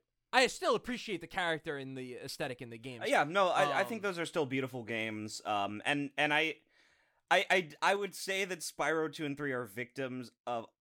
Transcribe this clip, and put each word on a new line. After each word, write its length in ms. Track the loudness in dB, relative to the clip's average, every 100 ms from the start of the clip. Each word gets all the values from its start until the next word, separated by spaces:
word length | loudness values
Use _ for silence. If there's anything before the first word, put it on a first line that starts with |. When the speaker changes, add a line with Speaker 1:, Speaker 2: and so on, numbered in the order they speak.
| _ _ _
Speaker 1:
I 140 | 4 4
still 280 | 2 2 2
appreciate 460 | 0 -6 -4 -6
the 60 | -6
character 500 | -2 0 0 -2 -6
and 200 | -6 -8
the 200 | -8 -10
aesthetic 380 | -10 -6 -6 -6
in 80 | -10
the 80 | -12
games. 260 | -12 -6
Speaker 2:
Uh, 40 | 2
yeah, 160 | 4 4
no, 220 | 4 4
I, 300 | 6 4 4
I 40 |
think 220 | 0 0 -4
Speaker 1:
Um, 40 |
Speaker 2:
those 80 | -2
are 60 | -2
still 200 | 0 0
beautiful 380 | 0 -2 -6
games. 580 | -4 -2 -2 -4 -6 -8 -2
Um, 360 | 0 0 -2
and, 280 | -2 0 -2 0
and 160 | 2
I, 220 | 4 2 -2 _ _ _ _ _ _ _
I, 140 | 4 6
I, 200 | 2 2 0
I 140 | 2 2
would 200 | 0 -6
say 300 | -4 -2 -2
that 140 | -4
Spyro 520 | -8 -2 0 2 0
two 140 | -2 -6
and 100 | -4
three 160 | -2
are 140 | -4 -4
victims 640 | -8 -8 -6 -6 -6 -10 _ -6
of 220 | -4 -6 _